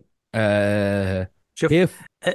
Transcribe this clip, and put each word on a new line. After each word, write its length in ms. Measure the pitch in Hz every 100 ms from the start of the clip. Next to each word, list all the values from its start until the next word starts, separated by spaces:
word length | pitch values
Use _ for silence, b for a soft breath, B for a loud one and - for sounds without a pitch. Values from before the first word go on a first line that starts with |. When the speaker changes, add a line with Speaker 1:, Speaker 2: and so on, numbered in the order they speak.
| _ _ _ 113
Speaker 1:
آه، 920 | 104 104 101 104 101 101 95 95 92 _ _ -
Speaker 2:
شوف، 140 | 156
Speaker 1:
كيف؟ 320 | 165 180 - - _
Speaker 2:
آه، 40 | 180